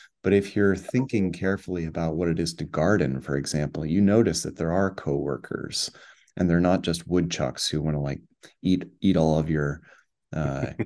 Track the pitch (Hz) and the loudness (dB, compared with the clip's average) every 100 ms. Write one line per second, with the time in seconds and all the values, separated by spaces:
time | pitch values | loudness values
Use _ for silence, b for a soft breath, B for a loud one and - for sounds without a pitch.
0 | B _ 95 101 98 - 101 90 - 127 | B _ 2 2 2 2 2 2 0 -2
1 | 135 110 95 85 95 98 - 90 82 78 | 0 0 0 -2 -2 -2 -4 -6 -4 -2
2 | 82 78 87 85 85 85 85 - 82 104 | -2 0 0 0 -2 -4 -6 0 2 4
3 | 73 65 - 71 69 76 73 76 78 87 | 2 -2 -2 -4 -2 -2 -4 -4 0 4
4 | 101 107 117 82 - - 82 87 98 95 | 6 6 4 0 -6 -6 -2 0 0 -2
5 | - 71 71 65 - - - - - B | -4 -2 -2 -6 -6 -10 -8 -6 -8 B
6 | B B B - 92 85 87 92 90 82 | B B B -2 2 4 4 2 0 -4
7 | - 90 82 - 67 - - 78 76 76 | -2 -2 0 -2 -4 -4 -4 -2 -2 -2
8 | 71 73 - _ B _ 92 90 - _ | -4 -6 -12 _ B _ 0 0 -2 _
9 | 98 85 80 78 78 76 73 73 b b | 2 4 4 2 2 0 -2 -4 b b
10 | b _ _ 80 71 67 69 - | b _ _ -4 -4 -4 -6 -6